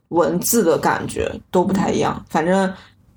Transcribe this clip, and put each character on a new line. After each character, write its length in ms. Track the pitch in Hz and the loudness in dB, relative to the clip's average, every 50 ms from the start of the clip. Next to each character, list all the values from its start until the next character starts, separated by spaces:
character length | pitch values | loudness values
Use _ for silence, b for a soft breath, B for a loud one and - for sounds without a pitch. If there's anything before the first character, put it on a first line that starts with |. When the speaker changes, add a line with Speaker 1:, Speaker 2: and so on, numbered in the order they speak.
| _ _ | _ _
Speaker 1:
文 300 | 156 170 160 156 170 180 | 0 2 2 2 0 -2
字 240 | - - - 240 190 | -2 0 2 2 4
的 140 | 160 143 | 4 2
感 280 | 135 - 165 - - - | 2 2 0 0 0 -4
觉 220 | - - - - - - - - _ | -6 -6 -4 -6 -6 -6 -10 -12 _
都 100 | - 185 | 0 0
不 120 | 180 - 190 | 2 2 0
太 180 | - - - | 0 0 0
一 80 | - - | 0 0
样。 160 | - 143 - | -2 -2 -4
Speaker 2:
嗯。 80 | - - - | -6 -10 -4
Speaker 1:
反 160 | - 170 156 | -2 -2 0
正 260 | 175 185 196 190 185 190 B B B B _ _ _ _ | 2 2 2 0 -2 -4 B B B B _ _ _ _